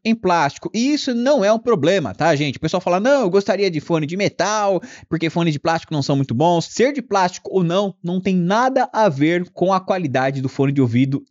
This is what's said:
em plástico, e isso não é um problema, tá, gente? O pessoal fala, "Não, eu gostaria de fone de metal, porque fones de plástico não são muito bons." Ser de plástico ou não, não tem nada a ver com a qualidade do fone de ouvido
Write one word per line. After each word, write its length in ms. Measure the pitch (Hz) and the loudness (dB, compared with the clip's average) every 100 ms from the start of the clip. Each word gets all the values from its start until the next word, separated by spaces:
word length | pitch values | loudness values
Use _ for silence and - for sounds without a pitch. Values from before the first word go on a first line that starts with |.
em 100 | 226 | -2
plástico, 560 | 226 185 170 143 - 170 | 0 0 2 0 -4 -8
e 180 | 214 254 | -2 -2
isso 220 | 294 - 233 | -2 -2 -2
não 300 | 247 294 196 | 2 2 2
é 80 | |
um 60 | 226 | 2
problema, 540 | 233 208 147 190 123 | 0 0 2 0 -2
tá, 220 | 92 156 139 | -2 0 2
gente? 220 | 147 120 | 0 -4
O 20 | |
pessoal 220 | 160 185 | -4 -2
fala, 180 | - 180 | 0 0
"Não, 220 | 233 285 | 2 2
eu 80 | 208 | 2
gostaria 420 | 196 196 190 196 | 0 0 0 0
de 80 | 156 | -2
fone 260 | - 165 151 | -2 -2 -2
de 120 | 185 | -2
metal, 640 | 190 - 180 214 202 180 - - - | -2 -2 -2 0 0 -2 -4 -18 -8
porque 220 | 160 165 | -4 -2
fones 240 | 175 170 | 0 0
de 60 | 147 | 0
plástico 340 | 160 165 - | -2 -4 -4
não 80 | 156 | -4
são 160 | 139 139 | -2 -2
muito 180 | 131 117 | 0 0
bons." 300 | 170 170 - | 2 2 -2
Ser 260 | - 247 | 0 0
de 100 | 294 | 0
plástico 480 | - 196 185 185 - | -2 0 0 -4 -4
ou 100 | 190 | -2
não, 320 | 165 185 202 - | 0 0 -2 -6
não 160 | 175 185 | -6 -4
tem 160 | 190 185 | 0 0
nada 540 | 170 214 262 269 240 | 2 2 2 0 0
a 160 | 208 214 | 2 0
ver 420 | 135 151 175 175 | 2 2 0 -2
com 200 | - 185 | -2 0
a 80 | 190 | 0
qualidade 640 | 185 190 156 127 135 139 | 0 -2 -2 0 0 -2
do 80 | 131 | -4
fone 240 | - 139 | 0 0
de 80 | 143 | 2
ouvido 420 | 127 117 139 135 - | 2 2 0 -2 -4